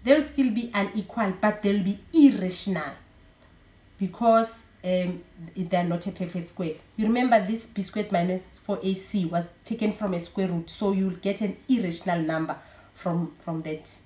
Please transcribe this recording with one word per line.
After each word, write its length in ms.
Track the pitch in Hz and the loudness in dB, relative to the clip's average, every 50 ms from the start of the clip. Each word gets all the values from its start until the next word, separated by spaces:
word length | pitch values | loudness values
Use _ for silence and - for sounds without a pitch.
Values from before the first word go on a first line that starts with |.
| - | 6
They'll 160 | 233 277 311 | 6 6 6
still 320 | 285 - - - 269 247 208 | 6 0 0 0 2 2 2
be 160 | 233 233 - | -2 -4 -2
unequal, 600 | - 202 196 - - 220 190 - - 233 220 190 185 - | -2 -2 -2 0 -2 -6 -6 -6 -4 -2 -2 -2 0 2
but 220 | - 214 208 208 - | 2 0 0 2 0
they'll 200 | 202 202 202 185 | 2 2 2 2
be 160 | 196 202 - - - - | 0 -2 -4 -8 0 6
irrational 800 | 330 285 269 208 - 185 185 180 - - 202 185 160 151 139 - - - - - - - - - _ - - - - - - - - - - - | 8 8 10 8 6 -2 -2 -4 -4 -2 -2 -2 -2 -4 -6 -10 -14 -20 -20 -20 -20 -20 -20 -20 _ -20 -20 -20 -20 -20 -20 -20 -20 -20 -20 -6
because, 720 | - 196 185 - - 233 233 226 226 226 226 - - - - - - - | -4 -4 -4 -2 2 4 6 6 6 4 2 -2 -6 -8 -12 -20 -10 -4
um, 400 | 180 185 180 180 180 180 - - - - - 165 165 - | -2 0 0 0 -2 -4 -8 -12 -20 -18 -18 -18 -12 -8
they're 280 | 185 185 170 190 175 175 | -8 -4 0 0 0 2
not 220 | 175 170 170 - | 0 -2 -2 -4
a 60 | 196 | -6
perfect 340 | 185 - 185 175 - 180 170 | -6 -6 -8 -6 -6 -6 -8
square. 260 | - - - 180 160 - - - - - | -8 -6 -6 -6 -6 -6 -8 -14 -14 -6
You 120 | - 220 | -2 0
remember 360 | 220 226 247 254 254 233 214 185 | 2 2 2 4 4 4 4 4
this 220 | 185 220 226 - | 2 -4 -4 -4
B 160 | - - 202 | -6 -6 -6
squared 300 | 190 - - 208 202 208 | -6 -6 -4 -6 -4 -2
minus 480 | 196 175 175 180 185 185 185 - - - | 0 0 0 0 -2 -2 -6 -10 -16 -14
four 200 | - - 202 - - | -6 -6 -6 -4 -2
A 100 | 190 190 | -4 -2
C 320 | 190 - - - 202 175 | -2 -4 -4 -2 -2 -2
was 220 | 160 170 175 170 - - _ _ | 0 -2 -4 -4 -4 -12 _ _
taken 280 | - 226 226 220 214 | -8 -6 -2 -2 -2
from 220 | 196 - 214 196 185 | -2 -2 -4 -4 -2
a 60 | 175 | -4
square 280 | 170 - - 202 190 | -6 -6 -4 -4 -2
root, 220 | 180 175 170 165 - | -2 -2 -4 -4 -6
so 220 | - - 220 196 | -6 -2 0 0
you'll 240 | 196 190 190 190 175 | 2 2 0 0 -2
get 260 | - - 196 202 - | -2 -4 -4 -2 -2
an 160 | 220 190 190 - - | -4 -4 -4 -8 0
irrational 540 | - 262 226 185 175 165 - - 190 175 170 | 0 0 2 2 -2 -4 -4 -2 -2 -2 0
number 340 | 160 156 160 160 160 156 151 - - - - - - - _ | 0 -2 -2 -2 -2 -4 -6 -10 -12 -20 -20 -20 -20 -20 _
from, 400 | - - 180 165 175 170 160 - - | -8 -4 -2 -2 -2 -2 -4 -6 -12
from 220 | - - 165 160 | -8 -6 -6 -6
that. 340 | 156 156 156 156 - - - - - | -4 -6 -8 -8 -10 -14 -18 -18 -20